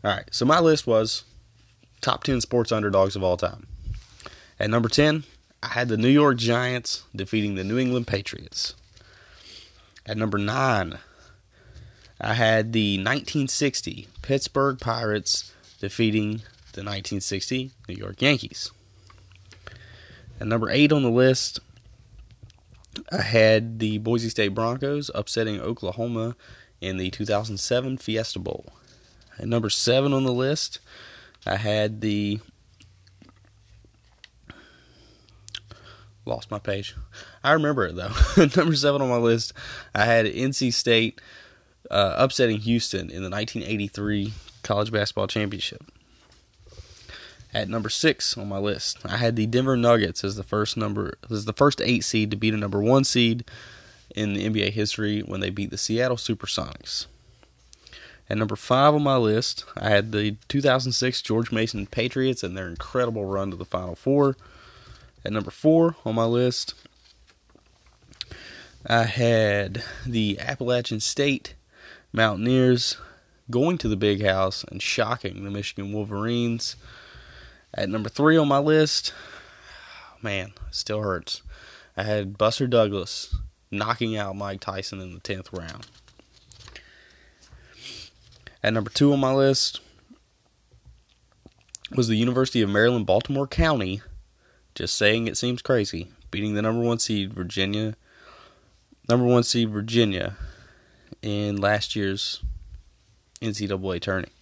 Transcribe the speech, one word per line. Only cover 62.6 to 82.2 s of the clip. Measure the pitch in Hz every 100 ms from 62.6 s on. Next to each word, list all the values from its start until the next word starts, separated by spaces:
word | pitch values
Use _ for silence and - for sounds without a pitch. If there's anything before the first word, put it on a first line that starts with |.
| 90
incredible | 82 - 131 123 113 98
run | 98 98
to | 95
the | 90
Final | 90 90 85
Four. | - 139 139 131 - - - - - - - _
At | -
number | 107 95
four | - 156 165 165 160
on | - 110
my | 113
list | 120 123 120 - - - _ _ _ _ _ _ _ _ _ _ _ _ - - - - - - - -
I | 117
had | 113 123 117 113 110 101 98 98 - - 127
the | 117 107 98
Appalachian | - 135 120 123 120 113
State | - - 143 139 - - _ _ - - _
Mountaineers | - 110 98 113 131 127 123 - - - - _ _ -
going | 120 151 180
to | 117
the | 104
Big | 104 101
House | 104 95 95 -
and | - 95
shocking | - - 110 120 98 95
the | 98
Michigan | 101 101 - 101
Wolverines. | 104 104 101 110 120 120 117 - - - - - - - - - - _
At | - 98
number | 107 107
three | - 151 160
on | 147
my | 139
list, | 147 156 151 - - - - - - - - - - - - -
man, | 110 98 95 - -
still | - - 107
hurts. | 104 90 - - - - - - - -
I |
had | 104 107